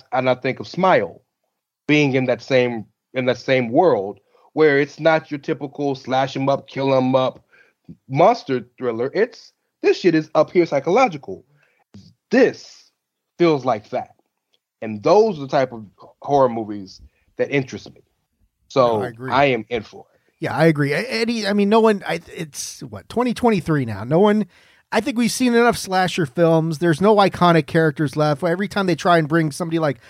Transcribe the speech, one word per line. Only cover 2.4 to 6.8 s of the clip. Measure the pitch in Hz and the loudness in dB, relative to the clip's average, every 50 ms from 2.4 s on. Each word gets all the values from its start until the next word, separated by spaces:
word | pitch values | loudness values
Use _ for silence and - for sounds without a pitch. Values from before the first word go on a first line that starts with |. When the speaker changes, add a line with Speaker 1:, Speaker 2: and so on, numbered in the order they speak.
Speaker 1:
same, | - - 139 127 123 123 120 113 107 - _ _ _ _ - | -4 0 0 2 2 0 -2 -6 -10 -12 _ _ _ _ -8
in | 127 127 | -4 -2
that | 127 123 120 | -2 -2 -2
same | - - 135 131 123 113 | -2 -2 0 0 0 0
world | 113 151 185 170 131 107 95 101 101 - _ _ _ _ _ _ - | 2 2 2 4 2 0 -2 -6 -10 -14 _ _ _ _ _ _ -2
where | 143 156 156 139 139 | 2 2 4 4 2
it's | 147 143 - - | 0 -2 -4 -2
not | 151 165 160 160 160 - | 0 2 2 0 -2 -6
your | 151 143 | -12 -10
typical | 139 - 160 135 147 139 - - 143 139 139 | -8 -6 -6 -6 -8 -10 -8 -6 -6 -6 -6
slash | 135 - 117 127 131 135 131 - 143 | -6 -6 -4 -2 -2 -2 -2 -4 -4
'em | 135 139 | -2 -2
up, | 139 135 - - | -2 -2 -4 -8
kill | - 139 | -8 -4